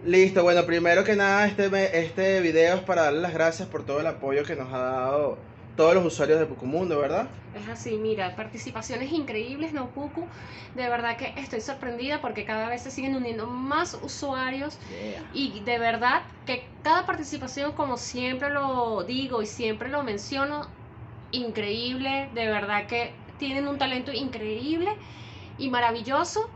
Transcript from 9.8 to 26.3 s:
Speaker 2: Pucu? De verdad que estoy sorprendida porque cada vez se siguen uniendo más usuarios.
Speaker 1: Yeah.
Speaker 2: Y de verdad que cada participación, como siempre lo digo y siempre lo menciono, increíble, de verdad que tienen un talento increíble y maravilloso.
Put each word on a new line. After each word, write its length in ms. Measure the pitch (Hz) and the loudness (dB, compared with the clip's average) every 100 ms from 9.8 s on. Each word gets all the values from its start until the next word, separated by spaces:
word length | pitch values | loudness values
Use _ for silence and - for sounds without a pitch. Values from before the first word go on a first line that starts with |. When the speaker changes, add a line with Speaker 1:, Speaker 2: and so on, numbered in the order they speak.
| 247 | -6
Speaker 2:
Pucu? 340 | - 285 320 349 - - - - 247 | -6 -8 -6 -8 -10 -14 -14 -12 -4
De 120 | 247 | -2
verdad 280 | 240 233 233 | 0 0 -2
que 180 | 262 - | -6 -8
estoy 240 | 269 233 | -6 -6
sorprendida 600 | 220 277 254 233 262 294 | -6 -6 -6 -4 -2 -2
porque 240 | 269 214 | -2 -6
cada 240 | 202 220 226 | -4 -4 -2
vez 140 | 240 | -4
se 100 | 262 | -6
siguen 240 | 262 262 269 | -4 -2 -2
uniendo 300 | 240 226 226 | -2 -4 -4
más 500 | 247 262 294 339 - | -4 0 0 0 -4
usuarios. 760 | 285 - 285 262 254 269 294 302 - | -10 -6 -4 -2 -2 -2 -6 -8 -14
Speaker 1:
Yeah. 420 | - 208 285 - | -10 -8 -8 -8
Speaker 2:
Y 280 | - 269 202 | -4 -4 -4
de 140 | 202 240 | 0 2
verdad 420 | 233 226 240 302 - - - | 2 2 4 2 0 -14 -6
que 180 | 254 - - | -6 -6 -6
cada 220 | 302 339 359 | 4 4 4
participación, 680 | 339 302 294 254 - 285 | -4 -4 -8 -8 -4 -4
como 240 | 294 294 240 | -2 -2 -2
siempre 540 | - 247 247 254 285 | -4 -4 -2 -2 0
lo 520 | 285 269 254 233 208 | 0 0 0 0 0
digo 380 | 185 254 269 247 | -2 -4 -2 -2
y 40 | 214 | -2
siempre 420 | - 226 214 254 | -2 -2 -2 -2
lo 140 | 294 | -2
menciono, 640 | 262 202 - 269 277 294 277 - - - - - - | -2 -4 -4 -2 -2 -2 -8 -14 -18 -16 -16 -16 -8
increíble, 960 | 254 240 214 208 220 247 254 269 269 269 | -4 -4 -2 -2 -2 -4 -4 -2 -2 -4
de 120 | 226 226 | -2 0
verdad 400 | 208 202 208 202 | 0 0 -2 0
que 260 | 240 240 - - - | -2 -4 -8 -18 -8
tienen 280 | 277 269 285 | -4 -2 -2
un 100 | 277 | 0
talento 340 | 269 254 254 | 0 -2 -4
increíble 800 | 254 269 226 214 220 269 330 370 427 - - - - - - | -4 -6 -6 -4 -4 -2 0 0 -2 -10 -16 -16 -16 -16 -8
y 120 | 269 | -2
maravilloso. 800 | 247 240 233 226 285 349 | 2 2 0 0 0 2